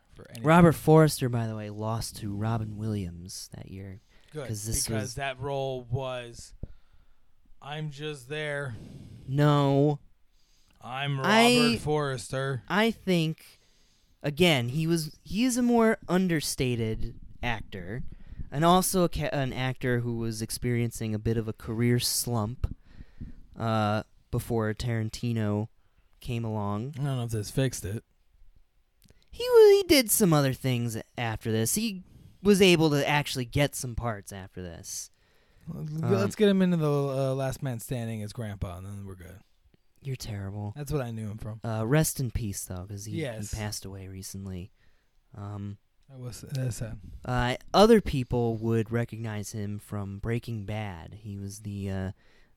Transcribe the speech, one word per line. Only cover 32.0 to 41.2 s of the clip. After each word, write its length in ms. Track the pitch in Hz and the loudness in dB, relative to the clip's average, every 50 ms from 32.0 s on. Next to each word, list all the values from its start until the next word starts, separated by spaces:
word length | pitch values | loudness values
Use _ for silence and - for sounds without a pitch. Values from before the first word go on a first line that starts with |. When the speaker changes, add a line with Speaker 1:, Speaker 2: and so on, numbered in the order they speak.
| - - - - - - - - - | -14 -18 -20 -20 -20 -20 -10 0 4
Speaker 2:
was 200 | 202 208 180 202 | 6 6 8 8
able 280 | 185 175 151 160 156 | 8 8 8 6 4
to 180 | 147 143 139 - | 4 2 2 2
actually 360 | 147 147 143 - - 135 123 | 2 0 0 -2 -4 -6 -4
get 300 | 120 - 143 147 135 - | -2 2 2 2 2 0
some 200 | - - 123 113 | -4 -8 -8 -6
parts 380 | - 117 117 107 101 98 - 101 | -6 -4 -6 -6 -6 -10 -14 -14
after 300 | 95 92 - - 92 90 | -14 -14 -14 -12 -12 -12
this. 480 | 85 82 - - - - - - - _ _ _ _ _ _ _ _ _ _ - 165 | -12 -12 -14 -14 -12 -12 -12 -12 -14 _ _ _ _ _ _ _ _ _ _ -14 -12
Speaker 1:
Let's 340 | - 143 156 156 151 160 160 | -10 -8 -8 -8 -6 -2 0
Speaker 2:
Um, 280 | 165 196 190 202 196 - | 2 2 2 2 0 2
Speaker 1:
get 120 | - 214 202 | 4 4 4
him 140 | 196 190 185 | 6 6 4
into 140 | 180 175 | 4 4
the, 140 | 165 151 147 | 2 2 2
uh, 440 | 143 143 139 139 131 135 135 131 131 | 2 2 0 0 0 0 0 0 0
Last 280 | 135 135 131 127 - 143 | 0 -2 -4 -4 -4 -4
Man 180 | 135 120 113 | -6 -6 -6
Standing 420 | - - 131 120 117 113 113 110 104 | -6 -6 -6 -4 -4 -4 -6 -6 -8
as 100 | 104 - | -8 -8
Grandpa, 440 | 123 113 104 98 95 98 95 87 90 | -8 -8 -8 -6 -6 -8 -8 -8 -10
and 80 | 95 | -12
then 180 | 101 104 101 101 | -12 -12 -12 -12
we're 100 | 95 92 | -12 -14
good. 240 | 90 87 87 90 104 - _ _ _ _ _ _ _ _ _ _ _ - | -14 -16 -18 -20 -20 -20 _ _ _ _ _ _ _ _ _ _ _ -10
Speaker 2:
You're 140 | 135 131 | -10 -10
terrible. 560 | - - 117 104 101 98 98 101 104 104 104 107 | -8 -8 -8 -8 -6 -6 -8 -8 -8 -8 -8 -8
Speaker 1:
That's 160 | 147 147 131 151 | -8 -8 -6 -4
what 80 | 143 | -4
I 100 | 123 120 | -4 -4
knew 180 | 113 110 | -6 -8